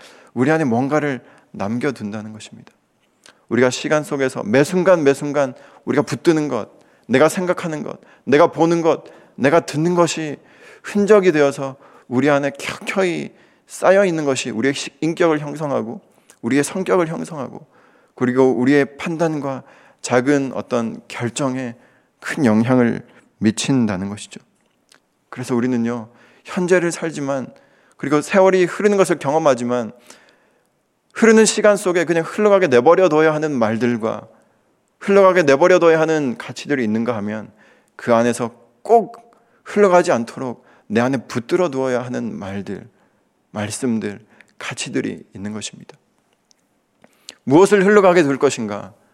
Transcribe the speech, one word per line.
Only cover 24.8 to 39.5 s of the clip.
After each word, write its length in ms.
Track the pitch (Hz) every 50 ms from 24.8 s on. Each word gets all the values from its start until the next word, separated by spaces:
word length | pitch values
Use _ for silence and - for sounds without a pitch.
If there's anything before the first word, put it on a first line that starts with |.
| _ _ _ _ _ _ _ _ _ _
그래서 260 | - - 127 120 127
우리는요, 540 | 120 117 127 127 120 117 117 120 120 110 110 _ _ _ _ _ _ _
현재를 460 | - - - 180 170 185 180 170 170
살지만, 560 | 165 - - 165 147 151 143 135 139 135 123 - - _ _ _ _ _ _ _ _ -
그리고 240 | - 135 147 151
세월이 440 | 147 - - 202 190 190 185 185 180
흐르는 320 | 165 - - 196 208 208 196
것을 200 | 185 175 175 143
경험하지만, 760 | - 143 143 160 160 147 131 117 123 120 123 123 117 107 - _ _ - - _ _ _ _ _ _ _ _ _ _ _ _ _ _ _ _ _ _ _ -
흐르는 320 | - - 220 220 220 220
시간 320 | 208 - - 180 208 208 196
속에 280 | 208 190 175 180 165
그냥 180 | 147 175 165 160
흘러가게 420 | - - - 208 208 202 196 180 175
내버려 420 | 127 120 120 151 170 185 190 175
둬야 240 | 151 151 156 160 151
하는 180 | 151 156 156
말들과 760 | 147 127 113 107 113 110 120 120 120 113 107 110 107 107 107 - _ _ _ _ _ _ _ _ _ _ _ _ _ _
흘러가게 440 | - - 196 196 196 190 185 185 170
내버려 360 | 139 135 135 165 180 180 180
둬야 200 | 165 165 160 160
하는 380 | 156 160 160 156 147 127 117 -
가치들이 460 | - - 123 - - 151 143 135 120
있는가 320 | 107 107 110 117 117 120 107
하면 340 | 101 104 107 107 101 - - _ _ _ _ _ _ _ _
그 180 | - - 120 120
안에서 380 | 113 117 120 117 - 127 113 - - _ _ _ _
꼭 520 | - - 220 233 202 - - - - _ _ _ _ _